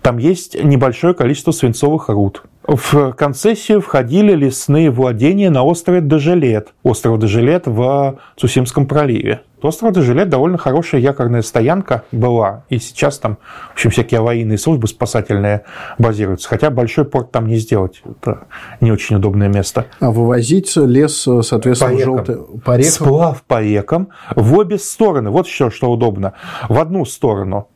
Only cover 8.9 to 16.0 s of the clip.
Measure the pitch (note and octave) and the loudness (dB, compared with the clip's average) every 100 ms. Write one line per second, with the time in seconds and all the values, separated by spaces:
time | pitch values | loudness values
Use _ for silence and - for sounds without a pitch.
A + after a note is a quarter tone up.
8.9 | C#3+ C#3+ A2 - A#2 _ _ D3 E3 A3+ | 0 0 0 -2 -6 _ _ -6 -2 -2
9.9 | F#3 B2+ B2 G3 C#3 D#3 F3+ - C#3 E3+ | 2 2 2 2 0 0 0 -2 -2 0
10.9 | C#3 B2+ C#3 A#2+ A#2+ A2 B2 A#2 F3+ G3 | 0 0 0 -2 0 -2 0 0 0 -2
11.9 | B2 - A#2+ A#2+ A#2+ G#2 G#2+ - B2 - | -4 -4 -2 0 2 0 -4 -6 -6 -6
12.9 | - C#3+ C#3+ A#2 G#2 - - - - A2+ | -2 -2 -2 -6 -6 -12 -20 -18 -2 0
13.9 | A#2 A2+ A#2 A2+ A#2 A2+ G#2+ - D#3 A2 | 0 0 0 0 -2 -2 -2 0 0 -2
14.9 | - A#2 A2+ G#2+ G2+ G#2 G#2 - - - | -4 -4 -2 -2 -2 0 -2 -6 -18 -18
15.9 | - | 0